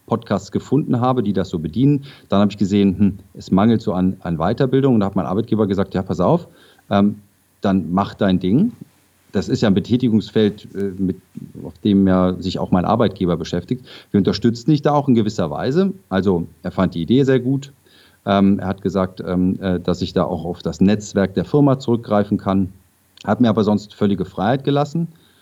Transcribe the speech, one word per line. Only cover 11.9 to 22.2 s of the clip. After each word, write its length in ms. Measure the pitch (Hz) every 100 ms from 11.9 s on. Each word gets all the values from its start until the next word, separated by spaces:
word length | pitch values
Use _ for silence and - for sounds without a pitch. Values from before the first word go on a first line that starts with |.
| 98 95
ja 280 | 92 92 90
sich 200 | 90 87
auch 120 | 92
mein 140 | 92
Arbeitgeber 520 | 85 113 107 - 90 82
beschäftigt. 480 | 85 87 - 127 - - -
"Wir 60 | 104
unterstützen 520 | 98 - 120 117 -
dich 120 | 151
da 100 | 151
auch 160 | 147 139
in 60 |
gewisser 360 | 113 107 107 85
Weise." 420 | 73 98 151 196 190 -
Also 380 | 95 98 87 85 -
er 80 | 92
fand 240 | - 92
die 80 | 85
Idee 220 | 80 123
sehr 160 | 135 131
gut. 320 | 120 139 139 - _ _ _ _
Ähm, 340 | - 101 98 98
er 80 | 92
hat 140 | 95
gesagt, 400 | 98 95 92 - 87
ähm, 320 | 90 92 95
äh, 200 | 95 87
dass 220 | 90 87
ich 100 | -
da 120 | -
auch 200 | 85 87
auf 180 | 82 87
das 180 | 85 80
Netzwerk 540 | 95 104 104 101 95
der 100 | 92
Firma 340 | 85 147 143 135
zurückgreifen 600 | - 117 117 104